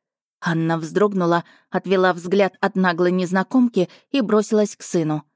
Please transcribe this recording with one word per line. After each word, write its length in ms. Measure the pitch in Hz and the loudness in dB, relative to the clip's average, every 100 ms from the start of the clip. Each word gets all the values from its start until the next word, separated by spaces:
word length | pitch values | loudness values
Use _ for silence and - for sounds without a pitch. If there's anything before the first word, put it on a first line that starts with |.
| _ _ _ _ | _ _ _ _
Анна 360 | 170 165 165 165 | -4 -2 0 -2
вздрогнула, 680 | 160 175 208 190 175 170 - _ _ | -2 0 0 0 0 0 -2 _ _
отвела 420 | 185 - 190 185 | -6 0 2 2
взгляд 420 | 175 175 196 190 - | 0 -2 0 0 0
от 160 | 196 190 | -4 0
наглой 360 | 185 165 180 | 0 2 0
незнакомки 760 | 185 175 190 185 262 247 196 175 - _ | 0 -2 -2 0 2 2 0 -2 -4 _
и 100 | 277 | -4
бросилась 560 | 202 214 208 214 208 - | 0 0 2 0 0 -4
к 60 | |
сыну. 420 | - 180 156 151 - | -4 -2 -2 -4 -8